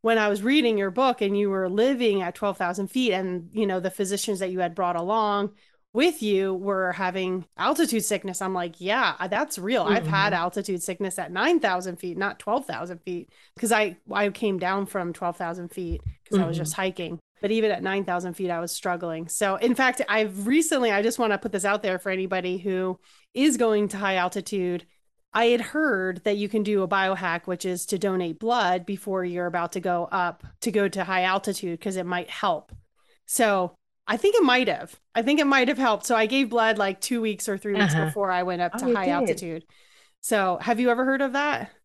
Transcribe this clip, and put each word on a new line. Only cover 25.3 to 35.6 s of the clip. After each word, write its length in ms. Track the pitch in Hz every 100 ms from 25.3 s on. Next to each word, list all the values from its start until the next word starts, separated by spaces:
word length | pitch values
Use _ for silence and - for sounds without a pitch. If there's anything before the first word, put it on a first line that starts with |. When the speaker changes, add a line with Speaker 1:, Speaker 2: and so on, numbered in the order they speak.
Speaker 1:
I 120 | 214 233
had 120 | 240
heard 640 | - 302 311 196 185 180
that 140 | 214 208
you 100 | 202
can 140 | 220
do 180 | 208 202
a 60 | 185
biohack, 580 | 196 190 190 185 170 -
which 200 | 180 185
is 180 | 175 -
to 120 | 190
donate 400 | 196 185 175 160
blood 480 | 220 240 185 185 175
before 360 | 196 - 190
you're 220 | 180 175 175
about 200 | 170 170
to 80 | 185
go 280 | 180 175 175
up, 340 | 190 175 165 - -
to 80 | 233
go 160 | 202 196
to 160 | 190
high 200 | 175 185
altitude, 540 | 185 196 202 190 185 170
'cause 180 | 208 185
it 100 | 180
might 240 | 180 170
help. 420 | - 202 160 - - _ _ _ _ -
So 480 | - 226 196 180 _ _ _ -
I 80 | 220
think 180 | 392 453
it 60 |
might 260 | 294 247 226
have. 260 | 165 - - _
I 60 | 233
think 160 | 233 302
it 80 | 285
might 220 | 269